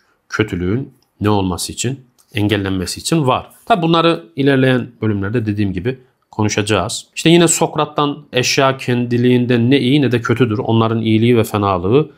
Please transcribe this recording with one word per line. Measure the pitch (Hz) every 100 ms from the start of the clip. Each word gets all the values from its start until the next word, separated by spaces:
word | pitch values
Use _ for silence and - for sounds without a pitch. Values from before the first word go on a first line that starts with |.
| _ _ _
kötülüğün | - 107 90 87 117 139 - _ _
ne | 101
olması | 104 95 85 -
için, | 80 117 135 - _ _
engellenmesi | - 104 104 95 95 87 -
için | - 165 131
var. | 110 - - -
Tabi | 220
bunları | 165 170 165 160 - -
ilerleyen | 139 135 131 127 117 -
bölümlerde | 110 101 98 120 107
dediğim | 104 101
gibi | 92 104 131 _ _ _
konuşacağız. | - 107 113 101 104 95 - -
İşte | - 160
yine | 170 165
Sokrat'tan | - 160 156 151 - 147 147 -
eşya | 123 123 - 135 131
kendiliğinde | - 123 123 120 123 123 120 120 117
ne | 139
iyi | 123 147
ne | 127
de | 120
kötüdür. | 117 113 120 107
Onların | 120 113 113 113
iyiliği | 110 107 117 120
ve |
fenalığı | 110 104 101 92 92 131 156